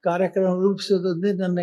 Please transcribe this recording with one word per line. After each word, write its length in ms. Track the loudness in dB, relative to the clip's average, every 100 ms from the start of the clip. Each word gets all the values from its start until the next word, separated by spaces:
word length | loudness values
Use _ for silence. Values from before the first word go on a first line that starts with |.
ಕಾರ್ಯಕ್ರಮ 580 | -2 0 0 0 0 2
ರೂಪಿಸೋದೊಂದೇ 680 | 2 0 0 0 0 -2 -2
ನನ್ನ 280 | -2 -2 -2